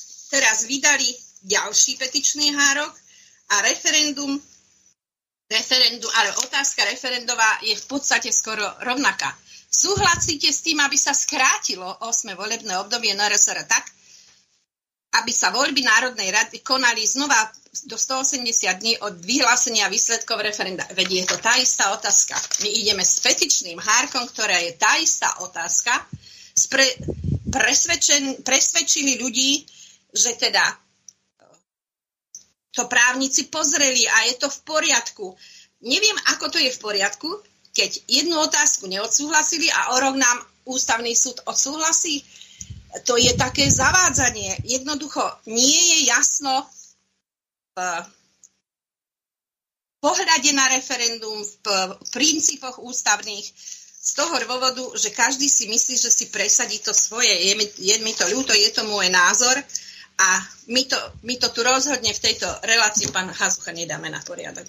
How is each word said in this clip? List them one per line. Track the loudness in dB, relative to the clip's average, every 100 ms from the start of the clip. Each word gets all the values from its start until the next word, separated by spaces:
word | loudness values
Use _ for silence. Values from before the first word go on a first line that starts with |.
| -16 -18 -2
teraz | 2 2 2
vydali | -2 0 2 2 0 -4 -16 -16
ďalší | -2 -2 2 4 4 2
petičný | -4 0 -2 0 0
hárok | 4 2 2 -2 -8 _ -20 -20 _ -2
a | 0 2
referendum, | 0 0 2 0 -4 -4 -6 -8 -20 _ _ _ _ _ _ _ _ -4
referendum, | -2 2 2 2 0 -2 0
ale | 0 0
otázka | -2 0 -2 0 -2
referendová | -2 -4 -4 -4 2 2 2
je | -2 -4
v | -4
podstate | -4 0 0 2
skoro | -2 -2 -4 -6 -6
rovnaká. | -4 0 0 0 -6 -6 _ -20 -2
Súhlasíte | 0 2 4 4 2 0 -2 -2
s | -2 -2
tým, | 0
aby | 2 2
sa | 0
skrátilo | 0 -2 0 2 2 -4 -8 -10 -10
ôsme | -4 -4 -6
volebné | -8 -6 -6 -4 -6
obdobie | -4 -2 -2
N | 0
R | 2 4
S | 2
R | 0
tak, | 0 -2 -2 _ _ -20 -20 _ _ _ _ _ _ _ -2 -2
aby | 0
sa | 0 0
voľby | 0 0 0 2
Národnej | 2 2 -4 -2
rady | 0 0 -4 -4
konali | 0 2 0 -2
znova | -2 2 2 0 -6 _ -16 -10
do |
sto | -6 -2 -2 -2
osemdesiat | -2 -2 0 0 -2
dní | -2 -2 -4
od | -8
vyhlásenia | -2 2 4 4 2 0 0
výsledkov | 0 0 -2 -4 -4
referenda? | -4 -4 -6 -6 -6 -2
Veď | 0
je | 0 -2
to | -2
tá | 2 2
istá | 2 2 0
otázka. | 0 2 2 2 -2 -4 -2 -2
My | -2
ideme | 0 0 0
s | 2
petičným | 2 2 2 0 -2 -8
hárkom, | 0 2 2 -4 -6
ktorá | -4 0 2 0
je |
tá | 0 2 4
istá | 2 0 -2 -4 -10
otázka. | -8 -2 -2 0 -2 -4 -18 -18 -20 -4 0
Spre-, | 2 4 2 0 -8 -6 -4 -4 -2
presvedčen-, | 0 2 2 0 0 2 2 0 -4
presvedčili | 0 2 2 0 0 0 0 -2
ľudí, | -2 0 0 0 -4 -20 -20 -20 _
že | 0 0
teda | 0 0 2 0 -2 _ _ -20 _ _ _ _ _ _ _ _ _ _ _ _ -20 _ _ _ -6
to | 0
právnici | 2 2 2 0 -2 -4
pozreli | -4 -2 2 2 2
a | 4 4 2
je | -2
to | -6
v | -6 -2
poriadku. | 0 2 0 -2 -12 -14 -14 -20 -20 -20 _
Neviem, | -2 2 2 0 -2 -2
ako | -4
to | 0
je | -2
v | -2
poriadku, | -6 -2 -2 -4 -10 -12 -14 _ _
keď | -2 -2 -4
jednu | -2 0 0 0
otázku | 0 2 2 0
neodsúhlasili | -4 -6 -2 -2 2 0 0 -2 0
a | 0 0 2
o |
rok | 2
nám | 2 2 2 -4 _ -6
Ústavný | -4 0 -2 0 0
súd | 0 -4 -4
odsúhlasí. | -2 -2 0 0 2 0 -4 -8 -20 -20 -20 -18 -18 -16 -8 0
To | 4
je | 4
také | 2 0 2 2
zavádzanie. | 4 4 4 4 4 0 0 -8 -6 -4
Jednoducho | -4 -4 -6 -6 -4 -4 -6 -6
nie | 2 4 6 4 4
je | 4
jasno | 4 2 0 -2 -2 -4 -20 -20 _ _ _ _ _ _ _ _
v | -8 -6 -6 -10 _ _ _ _ _ _ _ _ _ _ _ _ _ _ _ _ _ _ -2
pohľade | 0 2 2 4 4
na | 4 2 2
referendum, | -2 -4 -4 -4 -8 -8
v | -10 -10 -2 0 -2 -6 -10
princípoch | 0 2 4 0 -2 -12 -14
ústavných. | -8 -4 0 0 -2 -12 -12 -16 -18 -18 -20 -8
Z | -6 -2
toho | -2 -2
dôvodu, | -4 -2 -2 -2 -8 -4
že | -4 2
každý | 0 2 2
si | 2 2
myslí, | 0 0 0
že | 2
si | 2 0
presadí | -2 2 2 2 -4
to | 0
svoje. | 0 0 2 2
Je | 4 2 2
mi, | -2 -2
je | 0 0
mi | 0
to | 0 0
ľúto, | 0 2
je | 2 2
to | 0
môj | -2 0 2
názor. | 4 4 4 2 0 -2 -10 -10 -20 -12 0
A | 2 2 -2 -16 -2
my | -2
to, | 0 -4 -6 -12
my | -8 -4
to | -4
tu | 0
rozhodne | 2 2 0 -2 -2
v | -2
tejto | -2 -2 -6 -6
relácii, | 0 2 4 2 -2
pán | -4 -6
Hazucha, | -2 -2 -2 -6
nedáme | -10 -8 -8 -8
na | -10
poriadok, | -12 -12 -12 -14